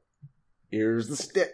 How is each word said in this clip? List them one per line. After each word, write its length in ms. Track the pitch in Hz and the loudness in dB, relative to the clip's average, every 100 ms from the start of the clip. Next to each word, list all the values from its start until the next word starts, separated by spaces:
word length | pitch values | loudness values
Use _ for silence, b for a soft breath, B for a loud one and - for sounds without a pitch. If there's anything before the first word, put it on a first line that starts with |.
| _ _ - _ _ _ - | _ _ -20 _ _ _ -6
Here's 380 | 107 110 117 113 | 0 2 2 -2
the 80 | 143 | -6
stick. 340 | - 190 170 | -2 0 0